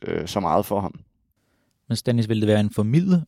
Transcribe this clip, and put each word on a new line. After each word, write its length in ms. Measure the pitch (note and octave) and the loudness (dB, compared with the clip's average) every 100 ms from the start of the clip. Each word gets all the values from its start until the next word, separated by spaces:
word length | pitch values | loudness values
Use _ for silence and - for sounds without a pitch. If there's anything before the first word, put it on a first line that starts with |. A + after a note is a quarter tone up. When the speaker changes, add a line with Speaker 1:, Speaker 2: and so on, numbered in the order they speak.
| F2+ | -8
Speaker 1:
øh, 220 | E2 D#2+ | -6 -4
så 120 | G#2+ | -4
meget 260 | E2+ E2+ G#2 | 0 0 0
for 140 | G2+ | -4
ham. 140 | F2+ - - _ _ _ _ _ _ _ - | -4 -10 -20 _ _ _ _ _ _ _ -8
Speaker 2:
Men 80 | A#2 | -4
Stanis, 320 | - A#2+ A2 | 0 0 0
vil 120 | A2 | 0
det 80 | G#2+ | 4
være 120 | G#2+ | 4
en 100 | G#2 | 2
formidlet 540 | - G#2+ D3 F#3 F3 | 0 0 2 2 2